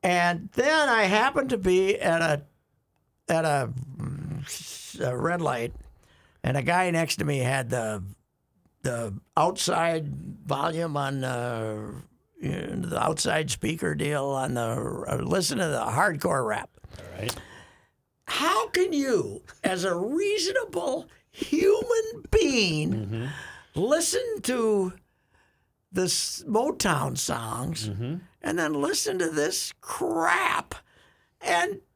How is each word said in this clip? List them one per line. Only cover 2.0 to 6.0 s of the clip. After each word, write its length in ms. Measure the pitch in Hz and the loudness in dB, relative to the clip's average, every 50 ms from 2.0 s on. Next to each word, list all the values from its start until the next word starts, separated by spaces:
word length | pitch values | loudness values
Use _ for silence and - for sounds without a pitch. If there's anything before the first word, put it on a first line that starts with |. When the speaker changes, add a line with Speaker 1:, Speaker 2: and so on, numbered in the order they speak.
Speaker 1:
at 220 | - 165 165 165 165 | 2 2 4 4 4
a, 200 | 165 151 143 - - _ _ _ _ _ _ _ _ _ _ _ _ _ _ _ - | 2 2 0 -2 -10 _ _ _ _ _ _ _ _ _ _ _ _ _ _ _ 0
at 160 | 170 160 165 | 0 2 4
a, 280 | 160 143 143 131 113 113 127 127 - - | 2 2 2 0 -2 -4 -6 -8 -10 -10
mm, 480 | - - 135 135 143 - - 151 - 143 | -8 -8 -6 -6 -6 -8 -8 -8 -8 -8
s-, 520 | - - - - - - - - - - 285 | -8 -10 -12 -10 -12 -14 -14 -14 -14 -8 -4
a 160 | - 127 127 | -4 -2 -2
red 240 | 123 - 165 175 175 | 0 0 0 0 0
light, 320 | 165 143 131 120 117 - - - - - - _ | 0 0 -2 -2 -4 -6 -8 -10 -16 -20 -20 _